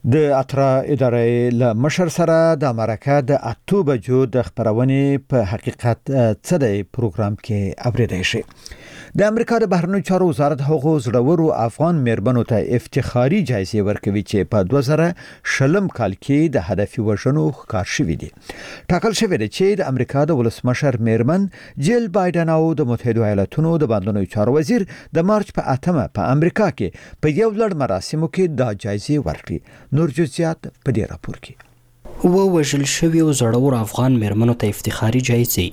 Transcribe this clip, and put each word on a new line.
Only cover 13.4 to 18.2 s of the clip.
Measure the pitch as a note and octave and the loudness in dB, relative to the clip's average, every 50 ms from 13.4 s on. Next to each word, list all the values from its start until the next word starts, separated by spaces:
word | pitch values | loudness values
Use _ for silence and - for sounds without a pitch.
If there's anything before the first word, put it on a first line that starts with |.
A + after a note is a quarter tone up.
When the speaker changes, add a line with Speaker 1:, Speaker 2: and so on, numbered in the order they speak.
| F3+ B2 | 0 0
Speaker 1:
جایزې | B2+ G#2 F#2+ - - G#2+ G2+ | -2 -2 -2 -2 0 0 0
ورکوي | G2 G2+ - - A2 G2 G#2 F#2+ | 0 -2 -2 -2 -2 -2 -2 -4
چې | - - G2+ F#2 - - | -2 0 -2 0 2 0
په | G#2+ F#2+ F2 | 0 0 2
دوه | C3 C#3+ C3 A#2+ | 0 0 0 2
زره | D#3 D#3 E3 E3+ F3 - - - - - _ - - | 0 2 2 0 -2 -6 -14 -20 -20 -12 _ -6 -2
شلم | - C3+ C3+ D#3+ G3+ G3 E3+ - | 0 2 2 2 2 0 -2 -2
کال | - A#2 G2 F#2+ | -2 -2 -2 -2
کې | - - - C#3 C#3+ D#3 E3 C3 | -6 -4 0 0 2 2 2 0
د | B2 F2 E2 | -2 -2 -2
هدفي | G#2 F2 G#2 G2 - - A2 | -2 -2 -2 -4 -2 -4 -2
وژنو | G#2+ G#2 G2 - C3 C3+ D#3 D#3 D#3 C3+ | 0 -2 0 0 0 0 2 0 -2 -2
ښکار | - - - - G2 F2 - - | -6 -10 -6 -4 -4 -4 -4 -2
شوي | - C#3+ F2 D#2 B1 | -2 -2 -2 -2 -4